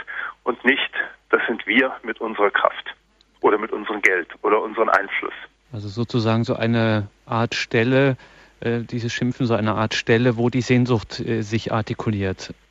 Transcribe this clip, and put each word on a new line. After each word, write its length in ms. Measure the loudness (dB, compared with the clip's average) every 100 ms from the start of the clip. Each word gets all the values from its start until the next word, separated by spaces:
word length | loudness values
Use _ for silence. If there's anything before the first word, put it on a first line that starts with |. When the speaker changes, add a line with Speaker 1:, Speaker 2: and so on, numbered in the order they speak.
| -10 -10 -10 -6
Speaker 1:
und 200 | -6 0
nicht, 260 | 2 2 -2 -4 -8 -10 _
das 100 | 0 2
sind 200 | -4 0
wir 280 | 2 2 -2
mit 180 | -10 -6
unserer 300 | -6 2 2
Kraft 440 | 4 0 0 -12 -16 _ _ _ _
oder 180 | 2 2
mit 140 | -2
unserem 300 | -6 -6 0
Geld 260 | 0 0 -4 -4
oder 200 | 0 2
unserem 260 | 0 -2 0
Einfluss. 460 | 0 0 -6 -8 -10 -18 _ _
Speaker 2:
Also 160 | -12 -10
sozusagen 560 | -6 -2 0 2 2
so 100 | 2
eine 540 | 0 0 2 2 2 -2 _ -4
Art 280 | -2 0
Stelle, 600 | -2 -2 0 4 4 4 2 -6 -20 -20 _
äh, 200 | -4 -4
dieses 320 | -4 -6 -4
Schimpfen, 340 | -2 -2 0 0
so 80 |
eine 200 | 2 2
Art 200 | 0 0
Stelle, 420 | -2 2 4 4 2
wo 140 | 2
die 100 | 0
Sehnsucht, 600 | 2 2 4 2 -2 -8
äh, 220 | -4 -4
sich 300 | -2 -4 -2
artikuliert. 800 | -4 -2 -4 -2 -2 -2 -4 -10 -18 _